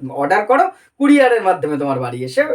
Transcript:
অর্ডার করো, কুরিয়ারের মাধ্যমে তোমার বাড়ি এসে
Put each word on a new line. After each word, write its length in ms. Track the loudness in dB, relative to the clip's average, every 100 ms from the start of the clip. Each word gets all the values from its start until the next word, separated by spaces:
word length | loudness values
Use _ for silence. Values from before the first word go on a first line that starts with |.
| -10
অর্ডার 360 | -4 -2 0 2
করো, 260 | 2 0 -4 _ 0
কুরিয়ারের 440 | 4 4 4 2
মাধ্যমে 360 | 0 -2 -2 -4
তোমার 220 | -4 -4
বাড়ি 260 | -6 -8 -6
এসে 180 | -2 -2